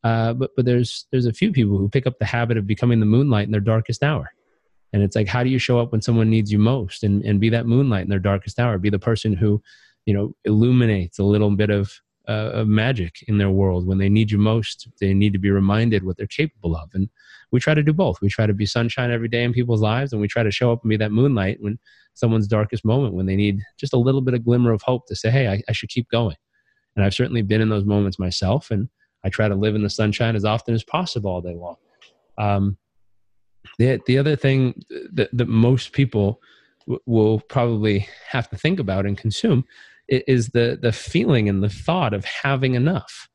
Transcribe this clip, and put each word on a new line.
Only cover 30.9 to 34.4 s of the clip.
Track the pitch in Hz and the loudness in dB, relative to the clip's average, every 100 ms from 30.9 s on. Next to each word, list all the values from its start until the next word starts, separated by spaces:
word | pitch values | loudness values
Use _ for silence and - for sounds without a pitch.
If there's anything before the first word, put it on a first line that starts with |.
| 160 180 120 101 | -4 -4 -6 -6
all | 90 | -6
day | 87 85 | -8 -10
long. | 87 85 _ _ - _ _ - | -14 -16 _ _ -20 _ _ -4
Um, | 104 101 98 98 _ _ _ _ _ _ _ _ - - | 0 2 0 -4 _ _ _ _ _ _ _ _ -20 0
the, | 123 127 - | 0 0 0
the | 127 | 2
other | 139 | 2
thing | 147 | 0